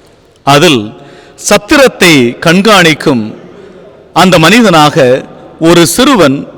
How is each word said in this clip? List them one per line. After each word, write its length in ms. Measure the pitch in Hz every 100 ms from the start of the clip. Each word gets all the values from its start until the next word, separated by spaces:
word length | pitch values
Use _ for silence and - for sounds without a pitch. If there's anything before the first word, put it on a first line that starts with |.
| _ _ _ _
அதில் 480 | - 143 165 127 107 - - - - -
சத்திரத்தை 1040 | - 208 - 302 254 - 180 147 120 131
கண்காணிக்கும் 960 | 170 180 208 202 165 151 160 123 107 - - - - - - - -
அந்த 260 | 160 185 175
மனிதனாக 840 | 160 233 220 165 151 160 127 131 - - - -
ஒரு 280 | 160 170 165
சிறுவன் 600 | - 277 240 147 139 -